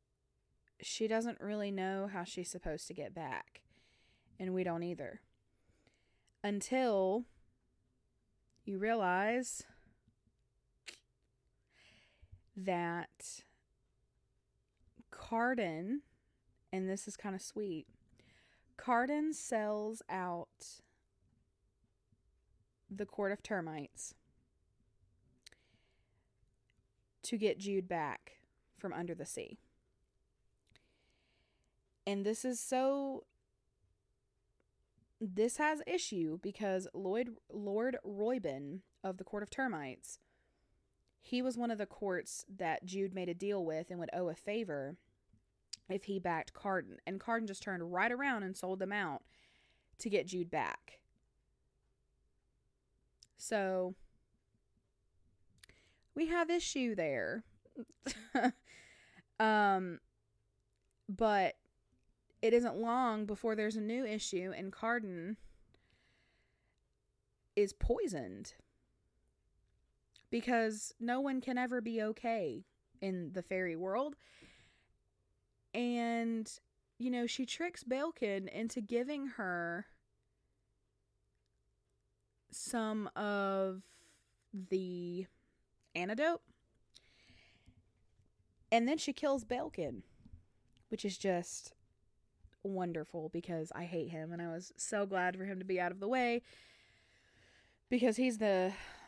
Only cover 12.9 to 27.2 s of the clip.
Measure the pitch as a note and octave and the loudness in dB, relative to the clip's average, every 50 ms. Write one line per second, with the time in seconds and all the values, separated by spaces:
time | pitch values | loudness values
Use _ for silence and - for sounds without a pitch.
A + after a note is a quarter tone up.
12.9 | E3+ F3 - - _ - - - - - - _ _ _ _ _ _ _ _ _ | -2 -4 -6 -8 _ -14 -14 -12 -12 -14 -16 _ _ _ _ _ _ _ _ _
13.9 | _ _ _ _ _ _ _ _ _ _ _ _ _ _ _ _ _ _ - - | _ _ _ _ _ _ _ _ _ _ _ _ _ _ _ _ _ _ -20 -20
14.9 | _ - - - - - - - A3+ A3+ A#3 B3+ C4 A#3 G3+ E3 D#3 D#3+ F3 G#3 | _ -20 -20 -20 -16 -14 -6 -2 0 2 4 4 4 2 2 0 0 -2 -2 -2
15.9 | C4 D4 - _ _ _ _ _ _ _ _ _ _ _ _ - F#3+ F#3+ F#3+ F#3+ | -4 -4 -4 _ _ _ _ _ _ _ _ _ _ _ _ -4 -2 0 0 0
16.9 | G3 G3 - G#3 - - - G3+ F#3+ F#3 - - - G#3+ G#3 G3 E3 D#3 - - | 0 -2 -4 -10 -12 -8 -6 -4 -4 -4 -6 -8 -6 -4 -4 -2 -4 -6 -6 -10
17.9 | - - _ _ - - - - - - _ _ - _ _ _ - - - B3+ | -20 -20 _ _ -20 -20 -20 -20 -20 -20 _ _ -20 _ _ _ -16 -6 2 6
18.9 | A#3+ A#3 B3+ C4 D4 D4+ D4+ D#4 D4 - - - B3 A3 G#3+ G#3+ G#3+ G#3+ G#3+ A3 | 6 6 6 6 4 2 2 2 0 -2 -2 0 0 2 2 2 0 0 0 -2
19.9 | A3+ - - - F3 F#3+ F3+ F3+ F3 E3+ - _ _ - - - - - _ _ | -4 -6 -6 -4 -2 -2 0 0 -2 -4 -6 _ _ -18 -16 -16 -16 -18 _ _
20.9 | _ _ _ _ _ _ _ _ _ _ _ _ _ _ _ _ _ _ _ _ | _ _ _ _ _ _ _ _ _ _ _ _ _ _ _ _ _ _ _ _
21.9 | _ _ _ _ - _ _ _ _ _ _ _ _ _ _ _ _ _ _ - | _ _ _ _ -20 _ _ _ _ _ _ _ _ _ _ _ _ _ _ -12
22.9 | G3 G3 G#3 - - - G3+ F#3+ G3+ - - - G#3+ F#3 E3 D#3+ D#3 D3+ C#3+ - | -6 -6 -6 -6 -2 0 0 0 0 -2 -2 -2 -2 -2 0 -2 -4 -6 -8 -8
23.9 | - - - - - _ _ _ _ _ _ _ _ _ _ _ _ _ _ _ | -10 -12 -12 -12 -12 _ _ _ _ _ _ _ _ _ _ _ _ _ _ _
24.9 | _ _ _ _ _ _ _ _ _ _ _ - - _ _ _ _ _ _ _ | _ _ _ _ _ _ _ _ _ _ _ -20 -20 _ _ _ _ _ _ _
25.9 | _ _ _ _ _ _ _ _ _ _ _ _ _ _ _ _ _ _ _ _ | _ _ _ _ _ _ _ _ _ _ _ _ _ _ _ _ _ _ _ _
26.9 | _ _ _ _ _ _ | _ _ _ _ _ _